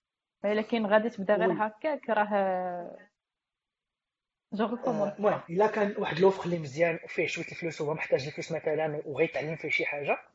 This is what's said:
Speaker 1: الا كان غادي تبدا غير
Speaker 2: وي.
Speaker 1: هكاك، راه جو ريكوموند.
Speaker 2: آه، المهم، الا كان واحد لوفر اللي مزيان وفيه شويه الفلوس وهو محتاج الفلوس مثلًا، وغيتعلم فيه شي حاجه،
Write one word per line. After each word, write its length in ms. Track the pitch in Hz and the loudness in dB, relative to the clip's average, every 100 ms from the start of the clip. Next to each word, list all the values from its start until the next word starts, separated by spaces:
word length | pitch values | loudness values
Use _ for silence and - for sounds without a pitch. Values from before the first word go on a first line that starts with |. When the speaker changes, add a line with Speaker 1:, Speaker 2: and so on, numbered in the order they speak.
| _ _ _ _ 202 | _ _ _ _ -2
Speaker 1:
الا 160 | 214 | 0
كان 240 | 214 233 202 | 0 0 4
غادي 240 | 214 233 | 4 4
تبدا 260 | 220 190 208 | 0 2 4
غير 140 | 220 | 4
Speaker 2:
وي. 60 | 180 | 2
Speaker 1:
هكاك، 500 | 214 - 311 285 - | 0 -2 -4 -4 0
راه 1000 | 208 208 208 190 185 185 175 175 - - _ _ _ _ _ _ _ _ _ _ _ _ _ _ | 2 2 2 2 0 -2 -6 -10 -14 -20 _ _ _ _ _ _ _ _ _ _ _ _ _ _
جو 120 | 202 214 | -2 -2
ريكوموند. 460 | 240 262 214 202 | -2 -2 0 -2
Speaker 2:
آه، 60 | - | 0
المهم، 240 | 202 143 - | 0 0 0
الا 180 | 175 220 | 2 2
كان 280 | 220 202 208 | 2 0 0
واحد 220 | 196 160 | -4 4
لوفر 260 | 190 190 175 | 6 4 0
اللي 140 | 170 | -4
مزيان 400 | 147 139 170 165 | -4 0 2 0
وفيه 240 | - - 156 | -4 -2 -2
شويه 180 | 170 160 | -4 -8
الفلوس 360 | - 165 151 | -8 -8 -4
وهو 120 | 151 | -4
محتاج 320 | 160 - 160 143 | -4 0 0 0
الفلوس 260 | 170 160 | -8 -6
مثلًا، 500 | 156 160 151 156 151 165 | -4 -2 0 0 -4 -4
وغيتعلم 500 | 135 160 135 151 160 | 0 0 0 -6 -6
فيه 140 | 151 | -2
شي 160 | - 156 | -2 -2
حاجه، 320 | 147 147 240 - | -2 -2 -4 -6